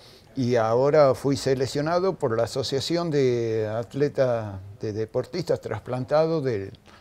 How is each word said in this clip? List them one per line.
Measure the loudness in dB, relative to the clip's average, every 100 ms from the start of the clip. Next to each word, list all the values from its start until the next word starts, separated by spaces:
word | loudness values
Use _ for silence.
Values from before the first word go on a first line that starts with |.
| -20 -20 -12 -4
y | 0 2
ahora | 4 4 4 6 6 4
fui | 0 0
seleccionado | 0 0 0 -2 0 0 0
por | 0 -2 0
la |
Asociación | 0 -2 -2 -2 -2 -2 0
de | 2 2 2 0 -2 -2
Atletas | -4 -6 -2 0 2 0 0 -4 -10 -14 -10
de | -6
Deportistas | -4 -4 -4 -4 -4 -2 -2
Trasplantados | -4 -8 -6 -6 0 2 2 0
del, | -2 -4 -6 -14 -20 -20